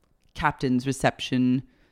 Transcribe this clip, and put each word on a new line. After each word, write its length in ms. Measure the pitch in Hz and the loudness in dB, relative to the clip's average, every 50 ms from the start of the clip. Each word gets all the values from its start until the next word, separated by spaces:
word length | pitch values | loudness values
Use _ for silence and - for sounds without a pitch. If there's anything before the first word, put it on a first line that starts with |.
| _ _ _ _ _ _ - | _ _ _ _ _ _ -10
Captain's 520 | - 170 147 139 - 143 131 127 123 127 | -2 -2 -2 -2 0 -2 0 0 0 0
reception 760 | 139 131 - - 127 - - - - 135 127 127 127 127 135 - - _ _ _ _ | -2 -4 2 0 0 0 0 -8 -2 0 2 2 2 2 0 -2 -6 _ _ _ _